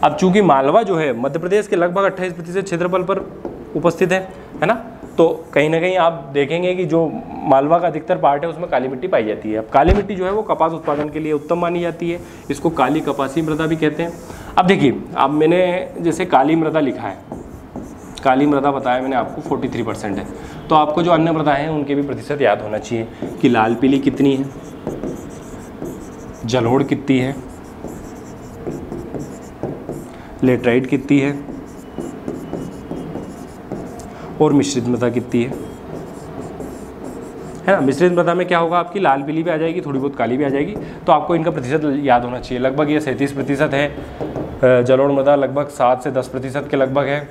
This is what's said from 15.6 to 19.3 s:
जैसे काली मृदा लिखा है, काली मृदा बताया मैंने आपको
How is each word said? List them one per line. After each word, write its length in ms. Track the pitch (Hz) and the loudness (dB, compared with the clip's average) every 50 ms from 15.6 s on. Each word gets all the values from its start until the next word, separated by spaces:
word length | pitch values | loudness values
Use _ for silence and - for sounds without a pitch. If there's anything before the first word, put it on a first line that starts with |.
| 185 180 175 185 - - - - | 4 2 2 -2 -4 -6 -8 -2
जैसे 240 | 170 170 151 - 190 | -2 -2 0 0 -2
काली 320 | 180 - 127 135 151 160 | 4 4 4 6 6 4
मृदा 240 | 165 160 156 147 160 | 4 2 2 2 2
लिखा 280 | 147 131 107 - - 104 | 2 2 0 -2 -6 -8
है, 100 | 95 95 - - - - - - - - - - - - - - - - - - - - - | -8 -10 -12 -14 -14 -12 -12 -14 -16 -16 -18 -14 -14 -14 -14 -12 -16 -16 -16 -14 -14 0 2
काली 220 | 135 131 131 143 | 4 4 6 6
मृदा 240 | 147 147 139 135 143 | 4 4 4 4 2
बताया 320 | 139 135 - 127 123 - 131 | 0 2 0 0 0 0 0
मैंने 140 | 131 - | 0 0
आपको 260 | 123 110 - | 0 0 -2